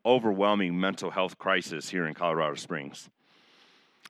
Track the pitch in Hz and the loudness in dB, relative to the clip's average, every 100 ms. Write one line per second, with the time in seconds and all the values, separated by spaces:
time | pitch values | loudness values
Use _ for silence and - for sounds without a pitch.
0 | 117 127 113 98 101 104 92 90 95 92 | 4 4 4 2 4 4 2 0 0 -2
1 | 92 92 92 - 95 95 87 80 - 92 | -4 -2 -2 -2 0 0 0 -8 -6 -4
2 | 80 76 87 80 78 69 - 82 69 - | -4 -2 0 2 0 -2 -6 -8 -8 -14
3 | - _ _ _ _ _ _ _ _ _ | -20 _ _ _ _ _ _ _ _ _
4 | - | -8